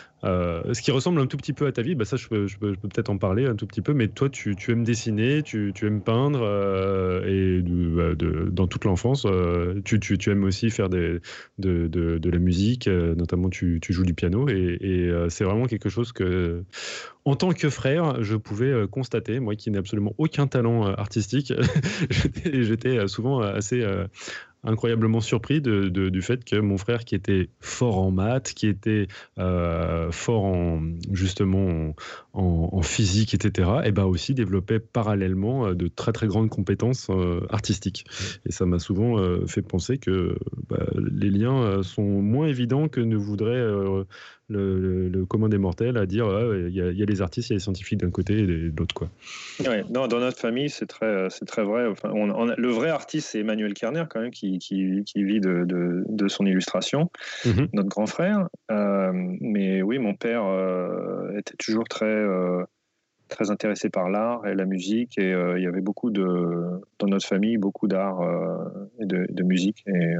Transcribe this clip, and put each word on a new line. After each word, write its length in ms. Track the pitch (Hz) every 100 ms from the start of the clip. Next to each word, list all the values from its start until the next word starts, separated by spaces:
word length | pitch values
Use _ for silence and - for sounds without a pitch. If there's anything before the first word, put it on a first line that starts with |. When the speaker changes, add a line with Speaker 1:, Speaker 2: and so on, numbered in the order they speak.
| - _ 101
Speaker 1:
Euh, 480 | 90 87 85 -
ce 80 | 117
qui 100 | -
ressemble 300 | 135 175 170
un 60 | 131
tout 100 | 143
petit 160 | -
peu 120 | 139 143
à 60 |
ta 100 | 127
vie, 140 | 117 160
bah 80 |
ça, 140 | 107 127
je 100 | -
peux, 180 | 107 101
je 120 | 101
peux, 160 | 104
je 40 | 95
peux 120 | 101
peut-être 180 | - 110
en 100 | 101
parler 280 | 98 98 135
un 100 | 107
tout 100 | 107
petit 140 | -
peu, 140 | 120
mais 160 | 147 107
toi, 200 | - 139
tu, 240 | - 107 95
tu 160 | -
aimes 100 | 117
dessiner, 600 | 117 113 113 104 117 151
tu, 280 | 147 107 101
tu 140 | 95 107
aimes 140 | 104
peindre, 400 | 92 113 143 143
euh, 800 | 110 101 98 95 98 95 92 90
et 380 | 95 95 92 90
de, 260 | 87 87 85
bah, 280 | 82 82 80
de, 340 | 85 80 90
dans 160 | 90 90
toute 160 | -
l'enfance, 420 | 104 90 117 139 107
euh, 540 | 92 87 87 87 98 98
tu, 120 | 110
tu, 160 | - 98
tu 120 | 107
aimes 140 | 101
aussi 280 | 98 92 113
faire 180 | 107 95
des, 320 | 92 85 85 - - - -
de, 300 | 95 87 85
de, 300 | 87 82 82
de 120 | 85
la 80 | 85
musique, 520 | 90 87 104 123 104
euh, 260 | 92 85 82
notamment 320 | 85 90 90
tu, 300 | - 90 85
tu 120 | -
joues 100 | 87
du 100 | 90
piano, 360 | 80 87 101 143
et, 280 | 95 90 87
et, 260 | 98 90 87
euh, 220 | 85 85
c'est 160 | - 95
vraiment 220 | 104 123
quelque 200 | 107 104
chose 240 | 98 120
que, 540 | - 92 90 85 85 90 - - - - -
en 140 | - 139
tant 160 | 185
que 160 | 170 151
frère, 520 | - 135 156 165 123
je 140 | 104 110
pouvais, 300 | - 104 131
euh, 140 | 127 101
constater, 520 | 135 127 117 - 120
moi 160 | 113 104
qui 160 | -
n'ai 60 | 101
absolument 380 | 95 107 101 104
aucun 300 | 156 - 139
talent, 380 | 127 117 117 101
euh, 100 | 98
artistique, 560 | 101 113 101 131 139 - - 156
<laughs> 260 | 180 214 127
j'étais, 540 | 127 135 - 180 135
j'étais, 340 | 113 113 123 123
euh, 100 | 98
souvent 320 | - 120 135
assez, 420 | 104 101 104 123
euh, 220 | 107 95 98 - - - - _ 113
incroyablement 560 | 110 120 113 110 113
surpris 400 | 107 120 - 151
de, 260 | 131 101 98
de, 220 | 92 95
du 120 | 92
fait 220 | 90 123
que 140 | - 101
mon 200 | 104 98
frère, 280 | 98 117 117
qui 100 | 98
était 320 | 98 98 87 _
fort 360 | - - 123 95
en 140 | 95
maths, 420 | 92 104 131 -
qui 140 | - 107
était, 400 | 98 110 107 95 - - -
euh, 720 | 92 90 87 82 85 82 82
fort 320 | 85 - 117
en, 380 | 98 92 87 82 80 85 90
justement 800 | 95 95 - 98 95 95 82 80 76 - - -
en, 80 | -
en, 280 | 92 82 82
en 80 | 95
physique, 520 | 85 - 104 101 107
et 40 | 95
cetera, 420 | 104 92 90 127 110
eh 80 |
ben 100 | 98
aussi 300 | 95 90 -
développait 460 | 131 101 98 92 113
parallèlement, 880 | - 123 107 101 95 95 104 135 107
euh, 80 | 90
de 120 | 87
très, 240 | - -
très 160 | 107 110
grandes 220 | 98 113
compétences, 580 | - 95 98 113 131 -
euh, 300 | 95 90 87 90
artistiques. 520 | 110 107 101 98 - - - 95 95 -
Et 60 |
ça 140 | - 92
m'a 140 | 87
souvent, 380 | - 95 117 113
euh, 280 | 92 87 87
fait 140 | -
penser 360 | 90 92 - -
que, 400 | - 95 90 - - - -
bah, 180 | - -
les 360 | - 50 50 101
liens, 340 | 98 117 135
euh, 180 | 113 98
sont 200 | 95 -
moins 440 | 101 101 101 127 160
évidents 420 | 127 120 135 156
que 100 | 135
ne 160 | 117 107
voudrait, 360 | 101 104 110 127
euh, 480 | 113 101 98 98 95 - - - -
le, 280 | 104 98 92
le, 300 | 92 92 92
le 160 | 92 92
commun 200 | 101 107
des 120 | 104
mortels 360 | 95 87 117 120
à 120 | 95
dire, « 180 | 104 110
Ah 200 | 98 117
ouais, 180 | 98 87
il 40 | 92
y 60 |
a, 80 | 90
il 80 | 90
y 60 |
a 20 | 104
les 160 | 98
artistes, 280 | 92 - 113
il 40 |
y 20 | 104
a 20 |
les 60 |
scientifiques 360 | 98 92 - 104
d'un 100 | 90
côté 300 | 87 90 104
et 80 | 98
de 260 | 80 82 78
l'autre, 200 | 80 -
quoi. » 120 | 82 - - - - -
Speaker 2:
Ouais, 240 | 127 107 95
non, 160 | 120 131
dans 120 | 120
notre 200 | 123 127
famille, 320 | 117 120 147
c'est 160 | - 104
très, 180 | - 113
euh, 240 | 101 92
c'est 160 | - 101
très 180 | -
vrai. 220 | 101 113 120
Enfin, 240 | 95 104 104
on, 160 | 104
on 180 | 98 117
a, 60 | -
le 140 | 127
vrai 200 | 117 156
artiste, 400 | 151 - 156 147
c'est 120 | 110
Emmanuel 340 | 107 107 107 101
Kerner, 300 | 113 156 160
quand 100 | 113
même, 120 | 117
qui, 260 | - 98 92
qui, 460 | - 95 95 95 104
qui 180 | 104
vit 160 | 98 107
de, 260 | 95 87 90
de, 380 | 90 87 87 -
de 180 | 107 98
son 200 | - 98
illustration, 640 | 92 - 92 - 139 170 - - - 123
Speaker 1:
Mhm. 220 | 101 139
Speaker 2:
notre 160 | 104 98
grand 180 | 101 107
frère. 400 | - 180 208 175 - -
Euh, 400 | 104 101 98 95 92 92 92
mais 440 | 127 104 95 95
oui, 160 | 95 135
mon 160 | 110 98
père, 280 | 117 117 98
euh, 920 | 95 95 92 90 90 92 95 95 101
était 180 | - -
toujours 300 | - 110 113
très, 180 | - 110
euh, 560 | 107 104 92 90 90 90 _ _ _ _ _ _
très 240 | - 104
intéressé 400 | 101 110 98 104
par 180 | 98 90
l'art 380 | 101 113 120 104
et 80 | 95
la 100 | 95
musique. 540 | 95 90 110 120 -
Et, 120 | 92
euh, 280 | 92 87 90
il 40 |
y 40 | 90
avait 140 | 90
beaucoup 280 | 95 - 120
de, 160 | 101 92 90 87 85 87 90 - -
dans 100 | 101
notre 200 | 98 -
famille, 300 | 95 107 117
beaucoup 300 | 98 - 104
d'art, 340 | 95 98 92
euh, 420 | 87 87 85 85 90 95 101 -
et 60 | 101
de, 220 | 90 90
de 140 | 87
musique, 400 | 90 92 95 - -
et 320 | 92 82